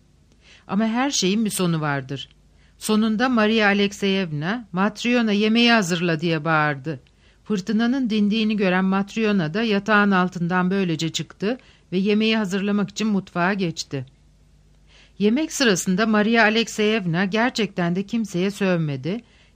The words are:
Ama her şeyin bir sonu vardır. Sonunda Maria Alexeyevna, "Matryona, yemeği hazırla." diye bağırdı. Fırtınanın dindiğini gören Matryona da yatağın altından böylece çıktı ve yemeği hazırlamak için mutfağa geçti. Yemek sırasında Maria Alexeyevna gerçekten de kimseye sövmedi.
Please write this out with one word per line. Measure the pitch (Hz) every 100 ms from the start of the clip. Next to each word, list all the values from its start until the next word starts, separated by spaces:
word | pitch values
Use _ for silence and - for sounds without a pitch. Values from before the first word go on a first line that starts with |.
| _ _ _ _ - - -
Ama | 196 226
her | 233 277
şeyin | 269 185 208 214
bir |
sonu | - 175 165
vardır. | 151 139 131 139 - _ _ _ _ -
Sonunda | - 214 220 220 262
Maria | 233 214 226 208
Alexeyevna, | 202 202 202 196 190 180 147 160 240 226
"Matryona, | 175 202 208 233 247 226
yemeği | 202 214 226 240
hazırla." | 233 170 175 175 160
diye | 170 160 160
bağırdı. | 156 151 139 139 135 - _ _ _
Fırtınanın | - 208 190 220 233 269 247
dindiğini | 214 208 226 214 214
gören | 196 180 190
Matryona | 196 196 220 214 202 151
da | 190
yatağın | 233 202 202 208 202
altından | 190 180 180 170 185 180
böylece | 196 180 160 160
çıktı | - 160 - 196 254 - _ _
ve | 180
yemeği | 196 208 220 220
hazırlamak | 202 190 202 208 202
için | - 220
mutfağa | 196 190 180 175
geçti. | 202 175 160 - 139 131 _ _ _ _ _ _ _ _ - - -
Yemek | 208 247 320
sırasında | - 240 180 - 185 220
Maria | 214 208 233
Alexeyevna | 214 214 226 - 214 226 180 165 196
gerçekten | 214 247 262 202 - 175 180
de |
kimseye | 202 233 208 175 190
sövmedi. | 196 190 175 151 139 143 226 - _ _